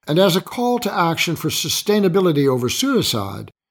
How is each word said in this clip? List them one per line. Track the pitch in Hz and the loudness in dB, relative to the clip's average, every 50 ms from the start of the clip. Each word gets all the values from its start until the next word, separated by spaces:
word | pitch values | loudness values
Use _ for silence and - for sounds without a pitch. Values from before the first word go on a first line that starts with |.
| _ - | _ -2
and | 151 175 | 2 4
as | 196 196 165 | 4 4 2
a | 190 | 0
call | 185 - - - 240 240 247 240 | -2 -4 -6 -2 0 0 0 0
to | 240 196 | -2 -2
action | 202 196 175 165 160 - - 170 160 | -2 0 0 0 0 0 -2 -2 -2
for | - - 151 | -2 -4 -4
sustainability | - - - 147 - - - - 208 208 196 185 165 196 185 175 151 143 139 139 | -4 -4 -4 -4 -4 -2 0 0 2 2 2 2 2 2 2 2 2 2 2 2
over | 127 123 120 120 | 2 0 -2 -2
suicide, | - - - 277 269 214 - - - 110 98 98 101 104 107 101 - _ _ _ | -2 -2 0 0 0 0 0 0 -2 -4 -4 -6 -8 -12 -14 -16 -18 _ _ _